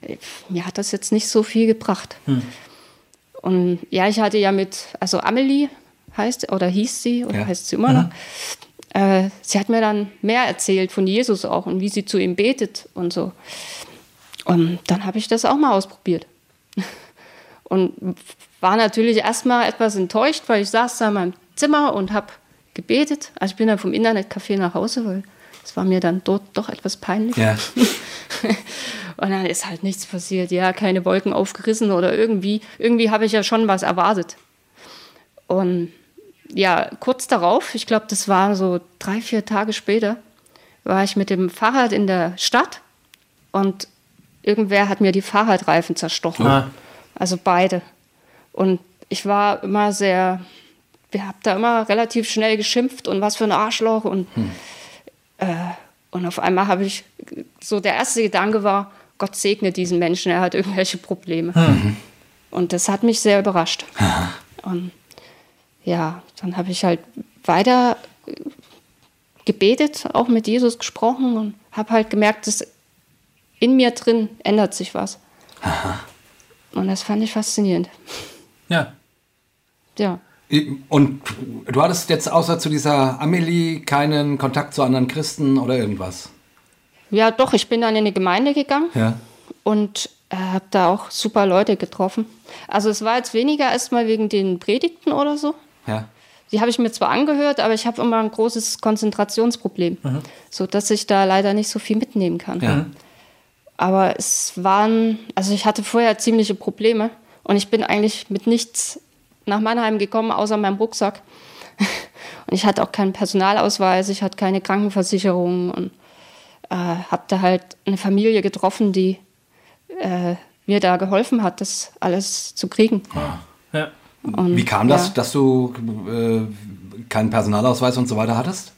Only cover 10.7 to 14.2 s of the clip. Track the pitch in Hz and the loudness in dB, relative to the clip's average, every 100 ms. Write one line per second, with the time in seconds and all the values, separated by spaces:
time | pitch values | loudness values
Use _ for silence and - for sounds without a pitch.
10.7 | 190 185 - 190 202 247 196 202 - 190 | 0 0 0 0 2 0 0 0 -4 -2
11.7 | 185 196 202 196 202 190 175 208 262 208 | -2 -2 -4 -2 0 0 0 0 0 -4
12.7 | - - - 175 175 185 - - - - | -6 -16 -6 -6 -4 -6 -8 -18 -16 -14
13.7 | - - - - _ | -16 -18 -20 -20 _